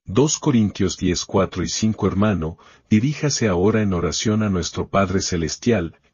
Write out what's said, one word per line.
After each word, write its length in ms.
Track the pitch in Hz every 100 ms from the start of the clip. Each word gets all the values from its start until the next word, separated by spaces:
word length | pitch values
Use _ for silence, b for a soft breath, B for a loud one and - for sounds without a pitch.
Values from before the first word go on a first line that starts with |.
| -
Dos 340 | 98 151 -
Corintios 580 | 151 120 104 - 92 -
diez, 260 | 92 87
cuatro 380 | - 101 90 92
y 80 | 87
cinco. 380 | - 110 104 98
Hermano, 500 | 90 107 90 78 90 B B _
diríjase 580 | 107 135 147 151 - 110
ahora 360 | 87 98 110
en 100 | 104
oración 480 | 90 82 76 110 107
a 80 | 107
nuestro 380 | 90 80 - 82
Padre 340 | 98 95 95
Celestial, 800 | - 87 78 - 120 107 82 - _